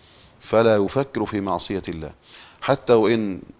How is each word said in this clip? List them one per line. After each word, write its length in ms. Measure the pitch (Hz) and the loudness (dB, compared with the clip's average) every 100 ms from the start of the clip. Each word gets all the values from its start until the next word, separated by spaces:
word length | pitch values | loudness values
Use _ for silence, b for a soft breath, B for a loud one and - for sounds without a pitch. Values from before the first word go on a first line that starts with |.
| b b b b | b b b b
فلا 360 | - 110 113 | 0 2 4
يفكر 500 | 107 98 135 139 113 | 4 0 -2 -4 -4
في 160 | 104 104 | -4 -4
معصية 420 | 98 87 - 95 82 | -4 -4 -6 -8 -8
الله، 220 | 82 78 - B B B B | -10 -12 -16 B B B B
حتى 320 | - 139 - | -2 -2 2
وإن 480 | 117 107 117 104 90 - | 4 4 0 -2 -8 -14